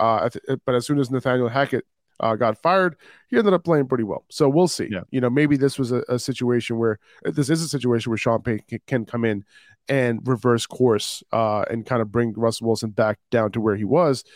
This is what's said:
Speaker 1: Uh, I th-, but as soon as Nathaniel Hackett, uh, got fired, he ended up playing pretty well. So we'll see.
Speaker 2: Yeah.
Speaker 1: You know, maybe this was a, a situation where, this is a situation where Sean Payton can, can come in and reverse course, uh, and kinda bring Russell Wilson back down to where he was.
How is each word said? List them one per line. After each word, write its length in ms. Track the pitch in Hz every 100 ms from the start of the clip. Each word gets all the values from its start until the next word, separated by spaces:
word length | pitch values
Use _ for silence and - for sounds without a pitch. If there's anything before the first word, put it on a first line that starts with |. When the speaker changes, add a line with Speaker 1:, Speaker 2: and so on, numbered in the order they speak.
Speaker 1:
Uh, 200 | 113 110
I 40 | 98
th-, 300 | - - 131
but 100 | -
as 120 | 123 120
soon 120 | 147
as 120 | 123
Nathaniel 380 | 131 131 127 120
Hackett, 360 | 127 139 127 - _ _ _
uh, 160 | - 110
got 240 | 117 107
fired, 360 | 165 190 185 156 - - _
he 100 | 240
ended 160 | 208
up 100 | 180
playing 240 | 170 156 131
pretty 160 | 127
well. 220 | 107 73 -
So 160 | - 147
we'll 200 | 143 180
see. 200 | - -
Speaker 2:
Yeah. 120 | 98 -
Speaker 1:
You 100 | 135
know, 80 | 123
maybe 260 | 131 151 143
this 220 | 139 -
was 120 | 127
a, 140 | 123 -
a 100 | 123
situation 580 | - 123 123 120 - 117
where, 200 | 113 110 _ _
this 240 | - 151 135
is 140 | 160
a 60 | 160
situation 420 | 143 123 117 117
where 80 | 110
Sean 240 | - 113
Payton 240 | 110 107 -
can, 120 | 113 -
can 180 | 131 110
come 180 | 120
in 180 | 117 104 - - _ _ -
and 320 | 135 123 113 120
reverse 380 | 123 127 117 -
course, 560 | - 127 104 - - -
uh, 300 | 110 110 107 -
and 140 | 113 110
kinda 180 | 123
bring 300 | 107 110 117
Russell 320 | 110 113 110 113
Wilson 220 | 110 113
back 280 | 104 110 104 _
down 200 | 120 107
to 80 | 117
where 140 | 110
he 100 | 101
was. 380 | 101 143 165 131 -